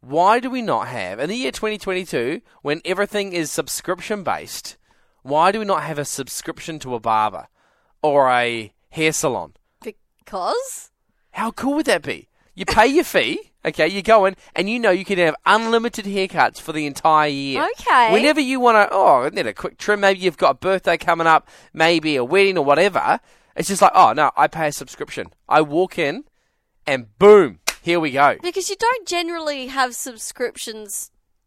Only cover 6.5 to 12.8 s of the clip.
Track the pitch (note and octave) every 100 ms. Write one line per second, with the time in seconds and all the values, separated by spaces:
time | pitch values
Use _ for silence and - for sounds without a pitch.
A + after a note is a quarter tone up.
6.5 | - - A#2+ C3 A#2+ A2+ A2 G#2+ F#2 -
7.5 | _ _ _ _ _ D#3 C#3+ C3 B2 A#2+
8.5 | A#2 G#2+ _ _ - D#3 D#3 D#3 A2+ E2
9.5 | _ _ _ - - _ _ - G3+ F3+
10.5 | F#4+ C5+ - - _ _ _ _ - A3
11.5 | - B3+ C#4+ D4+ F#3 D#3 F2+ - _ _
12.5 | - F#3+ -